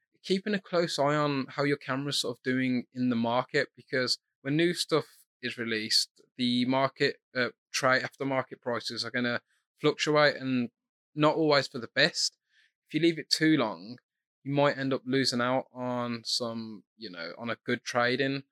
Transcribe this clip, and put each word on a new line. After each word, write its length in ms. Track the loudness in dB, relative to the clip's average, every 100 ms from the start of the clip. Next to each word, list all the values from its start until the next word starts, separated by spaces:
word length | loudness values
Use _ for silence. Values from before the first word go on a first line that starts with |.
| _ _
keeping 300 | -4 -2 -2
a 80 | -6
close 380 | -2 -2 -2 0
eye 160 | 0 2
on 320 | 0 -2 -4
how 140 | -4
your 140 | -2 -2
camera's 440 | -4 -6 -4 -4
sort 160 | -4 -4
of 60 |
doing 420 | -2 0 0 0 -4
in 160 | -2 0
the 60 | 2
market, 540 | 2 0 0 -2 -2 -6
because 440 | -6 -2 -2 -2 _ _
when 120 | -2 2
new 200 | 2 0
stuff 300 | -2 -2 -2 -10 _ _
is 160 | -10 -6
released, 520 | -4 -4 0 0 0 _ _ -2
the 280 | 0 2 2
market, 500 | 2 0 2 0 0 _ -4
uh, 140 | -4 -6 _
trade, 320 | 0 2 2
aftermarket 580 | 0 -6 -2 -2 -4 -6
prices 420 | -6 -4 -4 -6
are 80 | -6
gonna 300 | -2 -2 -4 -8 _ _ _
fluctuate, 540 | -2 0 2 4 4 2
and 340 | 0 0 -2 -6 _ _ _ 2
not 200 | 4 4
always 320 | 4 4 2
for 120 | -6
the 100 | -4 2
best. 420 | 2 2 -4 -6 _ _ _ _ _
If 60 |
you 60 | 0
leave 180 | 2 0
it 140 | -2
too 260 | 2 4 4
long, 400 | 2 -4 -12 -18 _ _ _ _
you 100 | -4
might 240 | 2 2 2
end 160 | -2
up 80 | -2 0
losing 340 | 0 2 0
out 240 | 0 0 -4
on 480 | -8 -6 -4 -4 -6
some, 600 | -4 -4 -4 -6 -10 -14 -20 _
you 120 | -14
know, 220 | -12 -12 -8
on 100 | -8
a 80 | -6 -4
good 180 | -4
trade-in 600 | -2 0 2 2 0 -4 -8